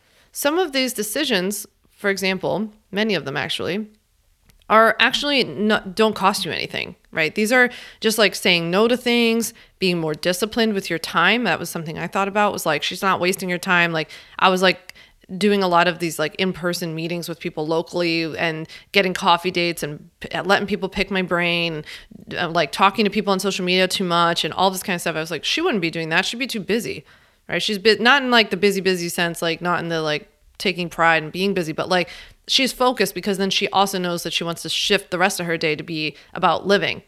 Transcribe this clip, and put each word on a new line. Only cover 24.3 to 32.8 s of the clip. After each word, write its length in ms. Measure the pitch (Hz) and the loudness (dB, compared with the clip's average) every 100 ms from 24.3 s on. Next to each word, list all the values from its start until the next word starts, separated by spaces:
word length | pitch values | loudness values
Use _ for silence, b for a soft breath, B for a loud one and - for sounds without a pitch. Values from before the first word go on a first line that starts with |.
| 170 | 2
and 100 | 160 | -2
all 160 | - 190 | 2 0
this 120 | 185 | 0
kind 120 | - | -4
of 60 | 175 | -4
stuff. 160 | 180 160 | -2 -4
I 40 | |
was 100 | 160 | -6
like, 140 | 160 | -6
"She 160 | - 311 | -4 -2
wouldn't 220 | 349 226 | 0 0
be 80 | 165 | -2
doing 180 | 160 160 | -4 0
that. 160 | 165 | 0
She'd 140 | 196 240 | 0 -4
be 80 | 262 | -6
too 140 | 220 | -6
busy," 440 | 170 226 175 170 b b b b - | -2 -4 -4 -10 b b b b -6
right? 140 | 175 | -4
She's 160 | - 202 | -2 0
bu-, 200 | 220 208 | 2 4
not 220 | 233 277 | 4 4
in, 80 | 254 | 4
like, 200 | 240 214 | 2 2
the 60 | 185 | 2
busy, 240 | 202 196 | 2 2
busy 300 | 190 185 170 | 0 0 -2
sense, 320 | - 170 160 | -2 -4 -2
like, 180 | 170 165 | -4 -2
not 200 | 175 165 | -2 -2
in 80 | 165 | -2
the, 120 | 165 | -2
like, 280 | 156 151 - _ _ _ | -2 -4 -6 _ _ _
taking 320 | 202 170 170 | -6 -4 -6
pride 340 | - 165 160 | 2 4 4
in 80 | 156 | 0
being 220 | 170 196 | -2 -2
busy, 200 | 185 156 | 0 -4
but, 160 | 151 151 | -4 0
like, 200 | 180 170 B B B - | 0 0 B B B -2
she's 260 | - 262 | 0 0
focused 420 | - | 2